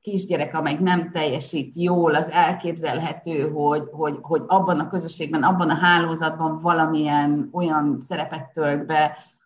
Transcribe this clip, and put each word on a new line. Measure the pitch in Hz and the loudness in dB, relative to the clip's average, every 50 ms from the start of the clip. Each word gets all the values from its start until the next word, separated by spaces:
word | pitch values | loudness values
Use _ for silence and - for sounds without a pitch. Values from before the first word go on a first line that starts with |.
kisgyerek, | _ 214 202 185 - - 170 147 - - - | _ -6 -4 -4 -2 -2 -2 -2 -2 -2 -2
amelyik | 160 147 139 147 160 | -2 -2 -2 0 2
nem | 185 185 180 170 165 - | 2 2 2 2 0 -2
teljesít | - 170 156 143 127 - - - - 143 131 - - | -2 -2 -2 0 -2 -2 -4 -6 -6 -6 -6 -6 -4
jól, | 170 175 175 180 175 165 160 151 | -2 0 2 2 4 4 4 4
az | 156 160 - | 2 0 2
elképzelhető, | - 175 165 160 175 - - 170 165 165 160 147 - 160 165 151 - - - 170 160 143 143 151 | 2 4 4 4 2 -2 -4 -6 -6 -4 -4 -4 -2 -2 -4 -4 -6 -8 -8 -4 -2 -2 -2 -2
hogy, | 151 151 147 143 151 151 117 - | -2 0 0 2 2 0 -2 -6
hogy, | - 151 156 147 143 - | -6 -4 -4 -4 -4 -6
hogy | - 147 165 147 123 | -4 -2 -2 -2 2
abban | - 185 185 180 185 170 151 | 2 4 4 4 4 2 0
a | - | 0
közösségben, | - 190 180 160 160 - - 160 135 151 151 160 | -2 -4 -4 -4 -6 -8 -8 -6 -4 0 2 2
abban | 170 185 175 175 156 | 4 4 4 2 2
a | 139 | 2
hálózatban | 151 180 175 175 170 165 165 160 160 165 156 160 160 160 156 156 | 4 4 4 4 4 2 0 -2 -2 -2 -4 -2 -2 -2 -2 -2
valamilyen | 156 165 175 165 165 160 160 160 151 151 147 147 147 147 147 147 147 - - | 0 0 2 2 2 2 2 2 0 0 2 2 2 2 2 0 0 -2 -4
olyan | - 180 175 165 156 151 147 147 131 123 | -4 -2 -2 0 0 0 0 0 -2 -4
szerepet | - - 180 156 - - 160 143 131 - | -6 -6 -6 -6 -6 -6 -8 -10 -12 -8
tölt | _ 165 151 143 143 147 143 | _ -2 0 0 0 -2 -2
be, | - 156 151 151 151 - - - _ _ _ _ | 0 2 2 2 2 0 -4 -16 _ _ _ _